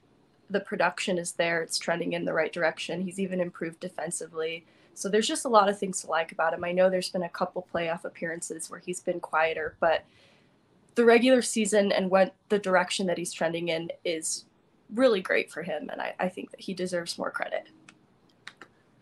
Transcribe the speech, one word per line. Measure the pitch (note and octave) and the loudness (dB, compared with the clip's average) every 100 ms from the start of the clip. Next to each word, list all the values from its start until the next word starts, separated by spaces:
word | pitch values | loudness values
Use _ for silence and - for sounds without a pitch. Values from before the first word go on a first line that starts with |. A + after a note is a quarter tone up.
| _ _ _ _ - | _ _ _ _ -4
the | G3 | -4
production | - F#3+ F3 - - F3 | -2 0 0 0 -2 -2
is | E3+ | -2
there. | - E3+ E3+ | -2 0 0
It's | E3 - | -2 -4
trending | - E3+ F3 | -2 -2 -2
in | E3+ E3+ | -4 -2
the | |
right | E3 D3+ | 0 -2
direction. | F3 E3 - - E3+ | 0 -2 -2 -6 -6
He's | F#3+ F#3 | -4 -4
even | F#3 F#3 | -2 -2
improved | F3 - E3 E3 | -4 -4 -8 -8
defensively. | F#3 - D#3+ - E3 D#3+ D#3+ E3 - _ _ - | -10 -8 -8 -8 -8 -6 -6 -6 -14 _ _ -8
So | G3 | 0
there's | G#3+ A3 | 2 2
just | D#4 B3+ | -2 4
a | |
lot | G#3+ G3 | 6 6
of | G3+ | 2
things | F#3+ - | -4 -6
to | D3+ | -4
like | D#3+ E3 | -2 -2
about | F3 E3 | -2 -2
him. | F3 | -2
I | F3 | 0
know | F3+ F#3 | 2 4
there's | F#3 F3+ | 2 -2
been | F#3 | -4
a | E3+ | -6
couple | - F3+ F3+ - | -4 -6 -6 -6
playoff | E3+ E3 E3+ - | -4 -4 -4 -8
appearances | - E3+ E3+ - D#3+ - | -8 -8 -8 -10 -10 -12
where | - | -12
he's | - F3+ | -10 -6
been | - F3 | -4 -6
quieter, | - D#3+ D#3+ D#3+ D#3+ - | -2 0 0 0 -8 0
but | E3 D3+ - _ - _ _ _ _ _ _ - | 2 2 -2 _ -20 _ _ _ _ _ _ 4
the | |
regular | A#3 A#3 B3+ B3+ | 8 8 8 6
season | A3+ A3 G#3 G#3+ G3+ | 4 0 2 4 4
and | - F#3+ | 2 4
what | F#3+ F#3+ - - | 4 4 0 -2
the | G#3 | 0
direction | F#3 F#3 F3+ - F#3 | 4 2 2 0 -2
that | E3+ | -2
he's | F3+ | -4
trending | - E3 E3+ E3+ | -2 -2 -2 -2
in | E3 E3+ - - | -2 -4 -6 -4
is | D#3+ E3 - - _ _ _ - | -4 -4 -8 -10 _ _ _ -8
really | G#3+ C4 G3 | 2 4 4
great | F#3 - - | 2 0 0
for | - | -6
him. | E3+ D3+ - | -6 -6 -6
And | - | -8
I, | - - | -8 -4
I | F#3 | -4
think | G3 - | -4 -12
that | - | -12
he | - | -10
deserves | F3+ F3+ F3 E3+ - | -6 -4 -4 -6 -6
more | - | -6
credit. | - - - - - - - _ _ _ _ - - - _ _ _ | -6 -8 -10 -10 -20 -20 -20 _ _ _ _ -20 -20 -20 _ _ _